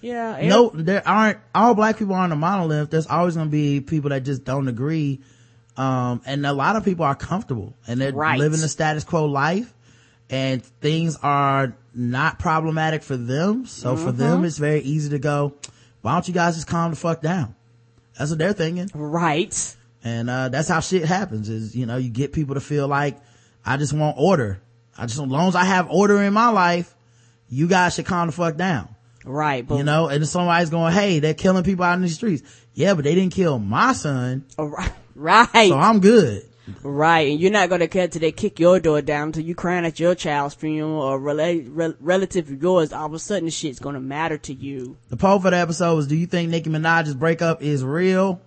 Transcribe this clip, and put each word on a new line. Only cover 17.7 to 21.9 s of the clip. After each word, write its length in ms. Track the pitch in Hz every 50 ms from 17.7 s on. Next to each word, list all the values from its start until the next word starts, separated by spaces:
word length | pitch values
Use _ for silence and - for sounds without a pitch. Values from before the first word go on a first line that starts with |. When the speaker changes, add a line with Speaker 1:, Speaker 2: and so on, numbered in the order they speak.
| _ _ _ _ _ _ _ _ _ -
Speaker 2:
That's 120 | 131 147
what 80 | 165 156
they're 140 | 156 185 208
thinking. 380 | 202 165 156 170 180 180 196 -
Speaker 1:
Right. 840 | 151 151 151 151 170 175 165 147 156 175 - - - - - - - _ _ _ _ _
Speaker 2:
And, 240 | 117 117 117 117 120
uh, 180 | 123 127 131 131
that's 200 | 120 139 156 -
how 120 | 185 165
shit 240 | 156 - 185 185 156
happens 440 | 156 185 185 208 - 120 107 107 104
is, 260 | 113 110 113 107 92
you 100 | 123 127
know, 100 | 113